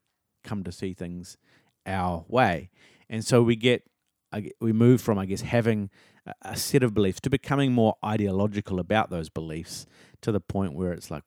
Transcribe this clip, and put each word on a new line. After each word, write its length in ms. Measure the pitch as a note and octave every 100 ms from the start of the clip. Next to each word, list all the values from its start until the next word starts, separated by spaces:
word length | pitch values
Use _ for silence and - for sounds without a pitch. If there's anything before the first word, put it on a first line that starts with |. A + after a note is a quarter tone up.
| _ _ _ _
come 180 | - G#2
to 80 | F2+
see 220 | - F#2+
things 460 | F2 F2 F2 F2 - _ _ _ _ -
our 380 | F#2+ F2+ E2+ E2+
way. 420 | A#2 A2+ D#2+ F#2+ _ _ _ -
And 160 | A2
so 180 | G#2+ B2
we 140 | A#2 A2+
get, 280 | B2 A#2+ - _ _ _ _
I 100 | G#2+
gue-, 120 | G2 -
we 120 | A2+
move 280 | A2 A#2+ B2
from, 180 | - G2+
I 60 |
guess, 160 | F#2+ G2
having 500 | - A#2+ A2+ G#2+ G2+ - _ _ -
a, 80 | -
a 140 | - -
set 260 | - C#3+
of 100 | B2
beliefs 280 | G#2 G2 -
to 80 | C3
becoming 420 | C3+ - C#3 C3+
more 240 | B2 A2 -
ideological 760 | G#2+ G#2+ G2+ F#2+ G#2 G2+ - F#2
about 320 | F2 G#2 -
those 200 | F2+ D#2
beliefs 560 | - D#2+ D#2 - - - _ - _
to 100 | -
the 100 | G2+
point 340 | - G2 F#2+
where 180 | D2 F2+
it's 180 | E2 -
like 120 | D2+